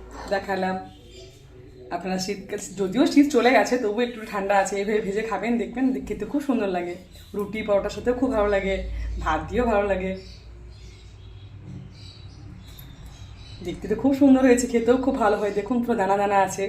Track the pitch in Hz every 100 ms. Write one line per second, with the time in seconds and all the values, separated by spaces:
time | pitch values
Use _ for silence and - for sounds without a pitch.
0 | - - - 196 196 190 185 185 - -
1 | - - - - - - - - - 175
2 | 190 185 - 196 - 202 - 185 190 202
3 | 339 285 285 240 233 254 202 247 220 208
4 | 240 220 220 202 196 196 190 202 202 214
5 | 185 196 220 196 214 240 190 240 262 -
6 | - 214 - 294 285 233 202 180 175 180
7 | - - - 202 202 220 214 202 202 208
8 | 226 254 262 220 208 202 190 190 185 -
9 | - - 170 156 160 202 240 208 202 190
10 | 190 190 - - - - - - - -
11 | - - - - - - - - - -
12 | - - - - - - - - - -
13 | - - - - - - 175 160 190 220
14 | 269 269 277 262 262 240 233 233 226 262
15 | - 254 214 202 208 202 196 247 233 226
16 | 190 196 202 196 190 -